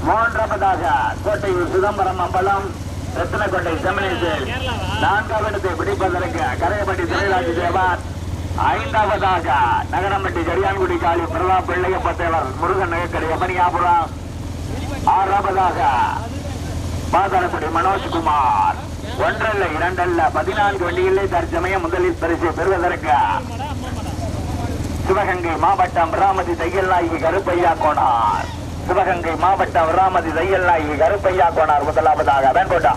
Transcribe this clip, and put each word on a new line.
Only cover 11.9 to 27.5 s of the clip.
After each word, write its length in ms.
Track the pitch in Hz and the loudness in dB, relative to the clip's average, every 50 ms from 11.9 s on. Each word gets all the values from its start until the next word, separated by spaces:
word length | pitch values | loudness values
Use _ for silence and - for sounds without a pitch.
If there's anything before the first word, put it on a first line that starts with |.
| 185 175 - 170 165 170 | 0 0 0 -2 -2 -2
தேவர் 260 | 170 170 165 160 143 135 - - | -2 0 0 0 -2 -2 -4 -2
முருகன் 320 | 165 175 - 190 185 170 | -2 0 2 0 0 0
நகைக்கடை 360 | 170 165 175 165 160 160 156 160 | 0 -2 -2 -2 -4 -4 -2 -2
யமனியாபுரம். 800 | 160 156 185 185 - 180 175 180 - - - 175 - - 160 - - - - - - - - - - - - - - - - - - - - - - | -2 -2 -2 -2 0 2 0 2 2 2 2 4 4 2 2 -2 -6 -10 -10 -10 -10 -8 -8 -8 -8 -8 -6 -6 -6 -6 -6 -6 -6 -2 0 2 2
ஆறாவதாக 640 | 185 196 196 202 202 202 196 185 190 185 180 - - - - - - - - - - - - - - - - - - - - - - - - - - - - - | 2 2 2 0 0 0 0 0 2 2 2 2 2 2 2 2 2 0 0 -2 -4 -6 -6 -8 -8 -6 -6 -6 -6 -6 -6 -6 -4 -4 -4 -4 -4 -2 0 2
பாதாளக்குடி 540 | 175 196 196 190 185 180 175 170 175 - - 165 | 2 2 2 2 0 0 0 -2 -4 -4 -2 0
மனோஜ்குமார். 1000 | 165 185 190 196 185 - 160 - 165 160 170 - 143 135 127 107 98 92 85 82 - - - - - - - - 160 196 | 2 2 2 0 0 -2 -4 -4 -2 0 2 2 2 2 2 2 2 2 0 0 -2 -8 -10 -10 -10 -10 -8 -4 -2 -2
ஒன்றல்ல, 400 | - 190 214 220 220 208 202 185 170 156 | -2 0 0 -2 -2 0 0 -2 -2 -2
இரண்டல்ல, 440 | - 165 180 180 175 175 180 175 170 160 151 - | -2 -2 -2 0 0 0 0 2 2 2 2 2
பதினான்கு 480 | - - - - 214 202 202 - 190 180 | 0 -2 -2 0 2 0 0 2 0 -2
வண்டிகளிலே 380 | 175 175 180 185 190 190 196 196 190 180 | -2 0 0 2 2 2 2 2 0 0
தற்சமயம் 500 | 170 165 165 165 165 170 185 190 185 170 | 0 -2 0 -2 -2 -2 0 -2 -2 0
முதலில் 340 | 165 175 180 180 185 165 - | -2 0 0 0 0 0 0
பரிசு 300 | 160 165 170 156 165 165 151 156 | -2 -2 0 0 0 -2 -2 0
பெறுவதற்கு 580 | 165 190 190 175 170 175 175 - 151 160 147 - - - - - - - 233 233 269 302 - - 254 254 - - - - - - 311 - - - - - - - - - - - - - - - - | 0 0 2 2 0 0 -2 -2 0 2 2 2 2 2 0 -2 -4 -6 -8 -6 -6 -6 -6 -6 -6 -6 -6 -6 -6 -6 -6 -6 -4 -4 -4 -4 -4 -4 -4 -4 -4 -4 -4 -4 -4 -4 -4 -4 0
சிவகங்கை 480 | - 190 202 202 190 185 180 175 170 160 156 165 | 0 0 2 2 0 -2 -2 -2 -2 0 2 2
மாவட்டம் 500 | 185 196 190 180 170 - 175 165 160 160 - | 2 4 4 2 2 2 0 0 0 2 2
ராமதி 340 | 190 202 190 190 175 170 170 151 | 2 2 2 2 0 -2 -2 -2
தையல் 320 | 165 170 180 196 185 185 | -2 -2 0 0 2 2
நாயகி 260 | 185 175 170 160 165 156 156 | 2 2 2 0 -2 0 0
கருப்பையா 480 | 160 175 196 196 185 | 0 0 0 0 0